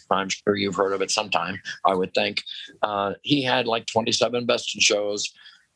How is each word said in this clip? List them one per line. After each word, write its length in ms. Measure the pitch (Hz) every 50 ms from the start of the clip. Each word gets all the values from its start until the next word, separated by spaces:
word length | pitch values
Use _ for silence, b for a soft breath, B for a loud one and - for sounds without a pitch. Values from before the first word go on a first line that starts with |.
| - -
I'm 200 | 95 95 95 95
sure 260 | - - - - 101
you've 200 | 101 98 98 90
heard 180 | 95 98 98 98
of 100 | 95 95
it 80 | -
sometime, 500 | - 110 107 101 - - 85 90 95 98 B B B B -
I 80 | - 95
would 220 | 92 95 95 -
think. 260 | 110 104 104 107 - B B B B B B B -
Uh, 320 | - 107 104 101 101 98 95 -
he 220 | - 123 147 143 127
had, 240 | 127 127 127 120 117
like, 180 | 113 117 110
twenty-seven 600 | - - 113 113 120 113 - 120 110 120 120 123 120
best 260 | 120 117 - - -
in 80 | 107
shows. 500 | - - 110 104 104 104 104 101 - - B B B B B B B B _